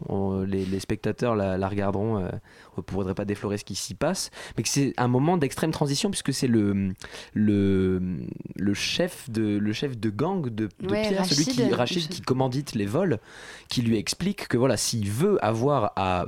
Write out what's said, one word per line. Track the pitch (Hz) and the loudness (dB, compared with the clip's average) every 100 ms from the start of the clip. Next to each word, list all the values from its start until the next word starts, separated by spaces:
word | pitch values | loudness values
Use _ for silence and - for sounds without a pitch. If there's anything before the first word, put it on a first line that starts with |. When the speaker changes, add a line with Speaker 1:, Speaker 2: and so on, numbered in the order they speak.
| - | -4
Speaker 1:
On, | 101 98 95 | -2 0 0
les, | 98 98 | 0 -2
les | 95 95 | 0 -2
spectateurs | - 110 107 104 123 107 | -2 -2 -2 0 0 2
la, | 98 92 | 2 0
la | 95 | 0
regarderont, | 101 101 98 110 107 | 0 0 0 0 0
euh, | 87 110 - - - - | -2 -6 -12 -20 -14 -10
on | |
ne | |
pourrait | - 95 95 | -6 -2 -2
pas | 95 101 | -2 -2
déflorer | 101 107 104 | -2 -2 -4
ce | - | -6
qui | 98 | -8
s'y | - | -8
passe, | 92 151 185 - - - - | -2 -2 -2 -6 -10 -10 -4
mais | |
que | 113 | -2
c'est | 139 139 - | 2 0 2
un | 123 | 2
moment | 123 151 180 | 4 4 4
d'extrême | 139 - 160 | 2 0 0
transition | - 147 139 202 | 2 0 0 0
puisque | 190 - | -2 -2
c'est | 131 131 | 0 4
le, | 113 101 98 98 92 - - - | 4 4 4 0 -2 -10 -16 -4
le, | - 107 101 98 95 92 92 90 80 58 - - - | 2 4 4 4 4 2 2 -2 -4 -6 -10 -10 -4
le | 101 | -2
chef | 101 - - 180 - - | 0 -2 0 -2 -4 -6
de, | 110 107 104 | -2 0 0
le | 104 | 0
chef | 107 147 120 | -2 -4 -2
de | 110 | -2
gang | 104 156 190 127 | 0 -2 -2 -2
de, | 110 107 - | -2 -4 -4
de | 185 | -2
Speaker 2:
Ouais, | 208 214 | 0 0
Speaker 1:
Pierre, | 190 185 | 0 2
celui | 143 | 2
Speaker 2:
Rachid. | 170 247 117 | 2 2 2
Speaker 1:
qui, | |
Rachid | - 120 180 160 | 2 2 0 -4
qui | - | -4
commandite | - 131 131 127 143 113 | -2 0 0 0 -2 -2
les | 101 | 0
vols, | 127 190 110 - - - - - | 0 0 0 -4 -20 -18 -16 -6
qui | - | 0
lui | 117 110 | 2 2
explique | 82 - 180 202 - | 0 -2 -4 -4 -2
que | 123 | 2
voilà, | 131 104 | 4 2
s'il | - 117 101 | 0 -2 -2
veut | 107 202 196 | 0 2 4
avoir | 107 113 135 143 104 - | 2 2 2 2 0 0
à | 95 90 | 0 0